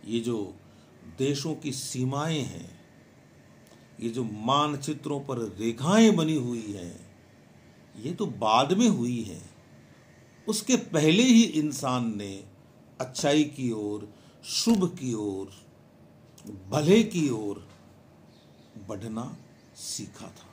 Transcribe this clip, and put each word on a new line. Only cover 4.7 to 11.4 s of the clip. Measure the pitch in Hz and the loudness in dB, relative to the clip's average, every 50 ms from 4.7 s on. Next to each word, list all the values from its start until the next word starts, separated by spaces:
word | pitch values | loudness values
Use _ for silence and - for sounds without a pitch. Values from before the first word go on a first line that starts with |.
| 147 139 143 - 151 143 - 143 143 139 | 0 -4 -6 -8 -8 -8 -6 -6 -6 -6
पर | 143 139 135 120 | -6 -6 -6 -6
रेखाएं | 113 107 92 95 110 117 117 113 131 160 196 220 226 220 190 | -6 -8 -6 -4 -4 -4 -2 -2 0 4 6 8 8 8 8
बनी | 170 160 156 160 | 6 2 2 0
हुई | 151 123 120 120 117 110 104 101 | 0 -2 -2 -4 -6 -6 -8 -10
हैं, | 98 87 87 90 - - - - - - - - - - - - - - - - - - - - | -10 -10 -12 -14 -14 -20 -20 -20 -20 -20 -20 -20 -20 -20 -20 -20 -20 -20 -20 -20 -20 -20 -20 -20
ये | - 107 139 175 | -10 -8 -8 -6
तो | 170 - | -4 -6
बाद | - - 98 117 110 110 120 135 147 180 | -6 -4 -2 2 4 6 4 4 4 4
में | 196 247 226 | 4 4 4
हुई | 185 127 120 123 123 117 110 | 4 2 0 -2 -2 -4 -6
हैं। | 98 82 - - - - - - - - - - - - - - - - - - - _ - - - | -8 -10 -14 -16 -18 -20 -20 -20 -20 -20 -20 -20 -20 -20 -20 -20 -20 -20 -20 -20 -20 _ -14 -6 -4
उसके | 214 - - - 262 | -4 -4 0 2 2
पहले | - - - - 156 147 156 165 202 247 | 2 2 0 0 4 6 6 6 6 6
ही | 262 240 226 | 8 8 8